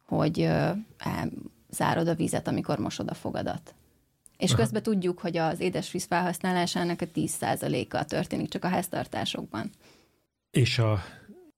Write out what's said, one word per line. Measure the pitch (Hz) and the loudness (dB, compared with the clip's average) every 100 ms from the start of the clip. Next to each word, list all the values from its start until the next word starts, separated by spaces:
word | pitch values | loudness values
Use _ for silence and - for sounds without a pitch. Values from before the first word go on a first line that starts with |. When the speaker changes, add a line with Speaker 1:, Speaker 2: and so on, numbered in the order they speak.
| - | -4
Speaker 1:
hogy, | 160 156 165 | 0 2 2
ö, | 165 156 160 196 220 - | 2 4 2 -2 -6 -10
em, | - - - - - _ - | -6 -4 -4 -6 -14 _ -10
zárod | - - - 170 | -2 0 2 2
a | 165 | 2
vizet, | 165 - - | 0 -2 -2
amikor | - - 151 | -2 -2 -2
mosod | - - - | -2 -4 -6
a | |
fogadat. | - - - - - - - _ _ _ _ _ - | -6 -6 -4 -4 -6 -10 -20 _ _ _ _ _ 0
És | 180 | 4
Speaker 2:
Aha. | - | 4
Speaker 1:
közben | 226 214 | 4 2
tudjuk, | 220 202 180 175 | 2 2 2 0
hogy | 180 165 | -2 2
az | 160 160 | 2 2
édesvíz | 180 156 - 175 - | 0 -2 -4 -4 0
felhasználásának | 170 180 185 190 180 175 - 175 170 | 2 2 0 0 2 2 0 0 -2
a | 165 | -2
tíz | - 156 | -2 -2
százaléka | - - 143 147 135 - - | 0 -2 0 0 -2 -2 -2
történik | 151 - 185 - - | -2 -2 -2 -2 -4
csak | 190 | -2
a | 180 | 0
háztartásokban. | 185 - - - - 196 - - 214 214 - - - _ _ _ _ _ | 0 -2 -4 -4 -4 -4 -4 -6 -8 -8 -10 -20 -20 _ _ _ _ _
Speaker 2:
És | - 117 - | 4 4 6
a | 110 104 - - - - - | 4 2 -2 -14 -20 -20 -20